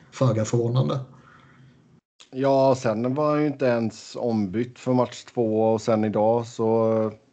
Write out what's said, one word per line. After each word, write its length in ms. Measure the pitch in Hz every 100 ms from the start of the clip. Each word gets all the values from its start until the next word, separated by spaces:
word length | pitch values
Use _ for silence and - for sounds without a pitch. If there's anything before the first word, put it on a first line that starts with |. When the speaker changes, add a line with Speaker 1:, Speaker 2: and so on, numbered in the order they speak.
| -
Speaker 1:
Föga 340 | - 131 110 110
förvånande. 540 | 120 117 127 147 143 - - - - - - - _ _ _ _ _ -
Speaker 2:
Ja, 420 | 131 139 135 135 131
sen 380 | 117 110 123 139
var 160 | 151
han 100 | 147
ju 60 | 151
inte 180 | 135 131
ens 500 | 120 110 - - -
ombytt 600 | 117 110 98 107 123 -
för 140 | 127
match 300 | 123 117 -
två, 500 | - 123 113 110 110
och 80 | 113
sen 220 | 120 107
idag 440 | 107 107 107 117 113
så 640 | - 110 113 113 110 110 107 _